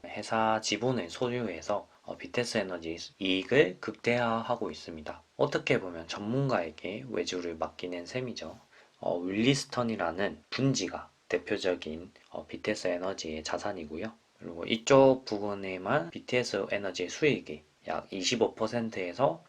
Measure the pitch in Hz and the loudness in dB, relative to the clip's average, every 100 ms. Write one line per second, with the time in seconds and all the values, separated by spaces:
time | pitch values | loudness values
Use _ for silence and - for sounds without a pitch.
0 | - - 107 113 110 110 - 104 120 123 | -12 -10 -2 2 4 2 0 0 2 0
1 | 85 - 123 123 113 85 - 101 - - | -2 -4 -2 -2 -4 -4 -2 -4 -4 -14
2 | - - 90 - 120 117 95 87 82 85 | -14 -12 -4 -2 0 0 0 -4 -6 -8
3 | - - 95 92 92 131 175 185 - - | -10 -4 0 2 4 6 6 2 -8 -4
4 | - 120 120 113 117 120 98 78 - 80 | 0 2 2 0 0 -2 -2 -6 -10 -10
5 | 76 - - - 143 151 - 123 92 85 | -10 -12 -14 0 0 2 2 0 0 -8
6 | 85 - 104 127 139 110 82 78 87 107 | -10 -6 -2 0 2 2 0 -6 -8 -8
7 | 131 101 87 90 87 82 80 - 90 87 | -6 -4 -2 -4 -4 -4 -6 -4 -8 -8
8 | 87 127 127 104 80 98 - - - _ | -6 -6 -4 -6 -10 -14 -20 -20 -20 _
9 | - 87 90 98 117 139 - - 117 107 | -2 0 0 2 4 4 0 -2 -2 0
10 | 85 85 101 78 - - 135 131 87 - | -2 0 -2 -4 -8 0 2 2 -2 -6
11 | - _ _ 90 - 104 95 87 78 78 | -12 _ _ -2 0 0 0 0 -2 -8
12 | 92 - - - - 87 - 104 92 87 | -10 -18 -14 -12 -10 -6 -4 -2 -2 -2
13 | 92 98 80 78 78 - - 98 76 78 | -2 -4 -6 -6 -4 -4 -4 -6 -8 -6
14 | 110 - _ _ 90 85 85 113 - 135 | -8 -10 _ _ -12 -8 -2 -2 8 10
15 | 135 131 - 104 104 101 98 92 95 139 | 10 8 2 -4 -2 -4 -4 -4 0 0
16 | 165 - - 127 120 101 98 95 92 90 | 0 -8 0 0 2 0 0 0 -2 -4
17 | 90 - 151 107 80 76 - _ - 82 | -4 2 4 4 0 -12 -14 _ -6 -6
18 | - 98 92 117 104 - 110 117 113 110 | -4 -4 0 2 2 2 -2 -2 -4 -4
19 | 90 85 139 165 | -6 2 2 2